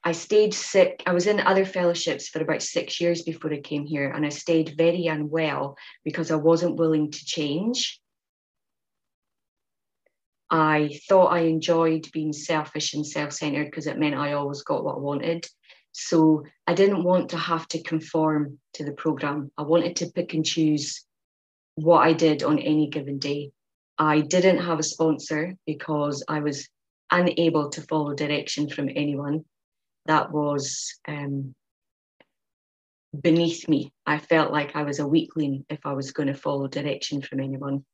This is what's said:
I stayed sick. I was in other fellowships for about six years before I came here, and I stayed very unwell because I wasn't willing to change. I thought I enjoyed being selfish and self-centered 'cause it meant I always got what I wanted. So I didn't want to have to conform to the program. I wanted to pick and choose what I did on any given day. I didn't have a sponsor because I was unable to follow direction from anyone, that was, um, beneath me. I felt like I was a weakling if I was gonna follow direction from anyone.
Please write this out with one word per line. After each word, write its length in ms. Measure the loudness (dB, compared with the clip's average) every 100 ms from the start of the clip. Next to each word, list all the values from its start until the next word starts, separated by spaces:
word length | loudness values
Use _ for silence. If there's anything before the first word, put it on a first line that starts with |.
| -4
I 80 |
stayed 400 | -4 2 4 4
sick. 500 | 0 0 4 4 2 0
I 80 |
was 140 | 2 2
in 140 | 2
other 240 | 4 4 2
fellowships 640 | 2 0 0 -2 -4 -6
for 120 | -6
about 200 | -2 -2
six 400 | -2 -4 -4 -2
years 220 | 0 0
before 280 | -4 -6 -6
I 60 | -6
came 260 | -6 -6 -4
here, 240 | -4 -2
and 160 | -2 -4
I 40 |
stayed 460 | -4 0 0 0 2
very 300 | 2 2 -2
unwell 680 | -2 -2 -2 -2 -2 -6 -10 -20 -12 -8
because 260 | -6 -2
I 40 | 2
wasn't 420 | 4 4 2 0
willing 340 | 2 2 0
to 140 | -6 -8
change. 760 | -4 -2 -2 -2 -2 -6 -8 _ _ _ _ _ _ _ _ _ _ _ _ _ _ _ _ _ _ _ _ _ _ _ _ _
I 500 | 2 4 4 0 -4 4
thought 240 | 6 6
I 60 | 4
enjoyed 720 | 2 2 2 2 4 0 -4
being 220 | -6 -4
selfish 600 | -6 -2 -2 -2 -6 -4
and 140 | -4 -4
self-centered 640 | -4 -6 -4 -4 -2 -4
'cause 160 | -6 -6
it 100 | -2
meant 180 | 0 0
I 180 | -2
always 280 | -2 -4 -6
got 220 | -4 -4
what 120 | -2 -4
I 40 |
wanted. 480 | -4 -2 -2 -4 -8 _ _ -20 _
So 500 | -14 0 6 6 6 0 _ -2
I 60 |
didn't 300 | 4 4 4
want 260 | 4 2 2
to 80 | -4
have 300 | -2 -2 -4
to 120 | -8
conform 800 | -4 -4 -2 0 2 2 -2 -6 _
to 100 | -10 -10
the 80 |
program. 580 | -4 -2 -2 -2 -4 -6 -8
I 60 |
wanted 320 | 2 2 2 -4
to 140 | -4
pick 220 | -4 -2
and 120 | -2 -2
choose 600 | 2 2 2 -2 -10 _ _ _ _ _ _ _ -2
what 300 | 4 6 6
I 80 |
did 300 | 4 4 2
on 160 | 2 0
any 300 | 2 2 0
given 300 | -2 -6 -6
day. 320 | -4 -6 -8 _ _ _ _ 0
I 240 | 4 4
didn't 380 | 4 4 6 4
have 200 | 0 -2
a 40 |
sponsor 720 | -2 0 0 0 -2 -4 -4 -8 -8
because 580 | -8 -4 -2 -2 -4 -4
I 140 | -2
was 280 | -2 -4 -12 _ _ _ _
unable 600 | 2 2 4 2 2 -2
to 120 | -8
follow 320 | -4 -2 -2
direction 560 | -2 -2 -2 -4 -4 -4
from 200 | -2 -4
anyone, 560 | -2 -2 -2 -4 -4 -6 _ _ _ _ _ 0
that 260 | 0 0
was, 680 | -2 -2 -2 -4 -8 -12 -14 -12
um, 480 | -8 -6 -6 -8 -14 _ _ _ _ _ _ _ _ _ _ _ _ _ _ _ -2
beneath 480 | 4 4 4 -2 0
me. 240 | 0 0 _ -4
I 120 | -4
felt 340 | 2 2 4
like 240 | 0 -2 -4
I 80 |
was 160 | -4 -4
a 80 | 2
weakling 580 | 2 2 -4 -2 -4 -8
if 160 | -8 -6
I 80 |
was 180 | -6 -6
gonna 220 | -4 -4
follow 340 | -2 -4 -2 -4
direction 540 | -4 -4 -6 -6 -6
from 180 | -6 -6
anyone. 460 | -6 -6 -4 -6 -6